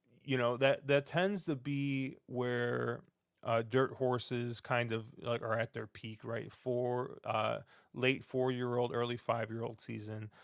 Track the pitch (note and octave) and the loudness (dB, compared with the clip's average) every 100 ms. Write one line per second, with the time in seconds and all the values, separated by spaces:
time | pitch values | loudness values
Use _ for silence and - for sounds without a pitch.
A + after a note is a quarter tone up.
0 | _ A#2+ C#3 B2+ A#2+ B2 C3+ - C#3 C#3+ | _ -12 -2 2 2 4 4 4 4 2
1 | C#3+ E3 F#3+ G3+ E3 C#3 C#3 C#3+ C#3 C3+ | 4 2 2 0 -2 -4 -2 0 0 0
2 | C3+ - - B2 B2 A#2+ A#2+ B2 A#2+ A#2+ | -2 -8 -6 -2 0 2 0 0 0 -2
3 | - _ _ _ A#2 A#2 A2+ B2+ C3 - | -8 _ _ _ 2 2 4 4 4 2
4 | B2+ B2 - B2 A#2+ A#2 - B2 A#2+ A2+ | 2 2 0 -2 -2 -4 0 0 2 -2
5 | A2 - A#2+ A#2 A2+ A2 A2+ A2+ A2 - | -4 -8 -4 -2 0 0 0 -4 -8 -10
6 | A2+ G#2+ A2+ A#2 G#2 - B2+ B2 B2 B2 | -12 -10 -6 -6 -8 -6 -2 0 0 0
7 | B2 - A2+ A2 A2 A2+ - - _ - | -2 -6 -2 0 0 -2 -6 -20 _ 2
8 | C3 C3 - B2+ B2+ B2 B2 A#2+ A#2+ A#2+ | 2 2 0 0 2 0 0 0 0 0
9 | A#2+ A#2+ - A#2 A2 A2+ A#2 A2 - A2 | -2 -2 0 0 -2 -4 -6 -8 -10 -8
10 | G#2+ G#2+ G#2+ - | -8 -8 -10 -14